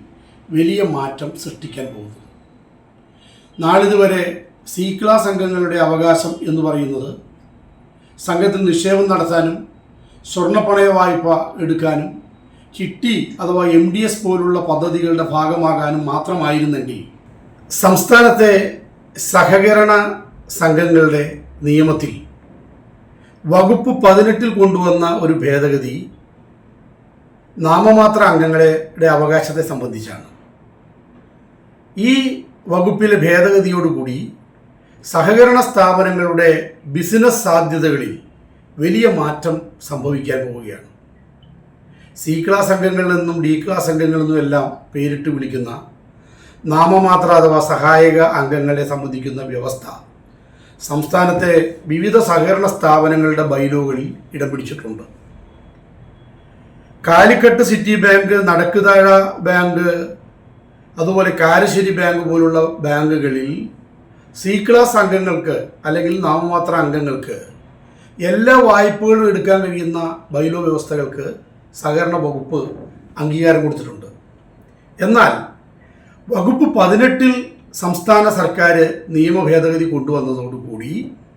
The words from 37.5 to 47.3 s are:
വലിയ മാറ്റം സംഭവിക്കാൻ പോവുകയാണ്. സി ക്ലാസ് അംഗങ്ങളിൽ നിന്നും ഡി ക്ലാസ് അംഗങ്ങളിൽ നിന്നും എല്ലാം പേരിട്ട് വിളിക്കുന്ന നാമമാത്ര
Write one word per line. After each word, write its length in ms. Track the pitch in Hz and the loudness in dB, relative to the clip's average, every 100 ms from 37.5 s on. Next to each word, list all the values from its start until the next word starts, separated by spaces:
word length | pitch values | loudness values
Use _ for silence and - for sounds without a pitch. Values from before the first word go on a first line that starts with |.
| 165 160 160 151 139 127 - - _ _ _ _ - | 0 0 -2 -2 -2 -6 -12 -18 _ _ _ _ -6
വലിയ 240 | 165 208 226 170 | -2 0 0 0
മാറ്റം 360 | 147 151 165 160 - - - | -4 -6 -6 -6 -8 -20 -14
സംഭവിക്കാൻ 520 | 139 139 139 - 131 127 | -8 -6 -6 -6 -6 -8
പോവുകയാണ്. 420 | 120 107 101 - _ _ _ _ _ - - _ _ _ - - - | -12 -16 -18 -20 _ _ _ _ _ -20 -20 _ _ _ -20 -20 -12
സി 120 | 156 160 170 | -6 -4 0
ക്ലാസ് 260 | 196 196 | 0 0
അംഗങ്ങളിൽ 380 | 190 190 180 180 170 | 0 0 -2 -2 -2
നിന്നും 200 | 170 165 | -2 -4
ഡി 80 | 151 156 | -2 -2
ക്ലാസ് 260 | 190 180 165 | -4 -6 -4
അംഗങ്ങളിൽ 300 | 156 160 160 | -2 0 0
നിന്നും 160 | 156 156 | -2 -2
എല്ലാം 220 | 139 143 - - - | 0 -2 -2 -8 -12
പേരിട്ട് 340 | 143 143 143 156 | -6 -6 -4 -6
വിളിക്കുന്ന 360 | 135 131 127 117 110 - - _ _ _ _ - - 156 | -6 -6 -8 -10 -12 -18 -20 _ _ _ _ -20 -12 -2
നാമമാത്ര 580 | 151 175 190 190 180 175 | 2 4 4 4 2 4